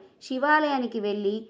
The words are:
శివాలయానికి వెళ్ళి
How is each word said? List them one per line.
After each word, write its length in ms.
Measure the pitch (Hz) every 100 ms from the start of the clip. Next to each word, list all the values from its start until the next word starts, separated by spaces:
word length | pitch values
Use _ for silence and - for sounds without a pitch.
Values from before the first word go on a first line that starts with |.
| - _
శివాలయానికి 800 | - 254 277 302 302 277 240 233
వెళ్ళి 460 | 208 208 202 214 220